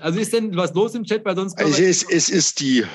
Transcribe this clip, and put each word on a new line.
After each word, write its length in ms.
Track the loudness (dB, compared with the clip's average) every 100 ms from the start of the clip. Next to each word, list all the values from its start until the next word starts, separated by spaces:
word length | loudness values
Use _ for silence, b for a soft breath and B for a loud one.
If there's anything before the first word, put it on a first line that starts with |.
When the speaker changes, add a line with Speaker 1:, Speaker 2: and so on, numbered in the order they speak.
Speaker 1:
Also 180 | -4 -2
ist 140 | 0
denn 220 | -2 -2 -2
was 180 | -2
los 220 | 0 0 -2
im 80 |
Chat? 200 | -4 -4
Weil 120 | -2 -4
sonst 220 | -4 -2
können 140 | 0
Speaker 2:
Es 60 | 4
Speaker 1:
wir 100 | 4
Speaker 2:
ist, 220 | 2 0
es 180 | 0 2
ist 300 | 2 0 -2
die 260 | 2 2 2